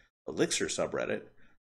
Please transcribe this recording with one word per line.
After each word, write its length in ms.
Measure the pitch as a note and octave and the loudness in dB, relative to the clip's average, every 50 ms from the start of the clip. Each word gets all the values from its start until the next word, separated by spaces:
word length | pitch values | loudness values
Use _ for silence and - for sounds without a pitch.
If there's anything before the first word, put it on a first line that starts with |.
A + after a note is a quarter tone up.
| - _ _ _ - | -20 _ _ _ -10
Elixir 400 | - D#2 F2+ D3+ C#3+ - - G2 | -4 0 2 2 2 2 0 0
subreddit, 560 | D2+ - - E2 C#2+ C#2 C2 A#1 - G#2+ A2 - - - - - - - _ _ _ _ | 0 0 0 0 0 0 0 0 0 -2 -4 -4 -10 -18 -20 -20 -20 -20 _ _ _ _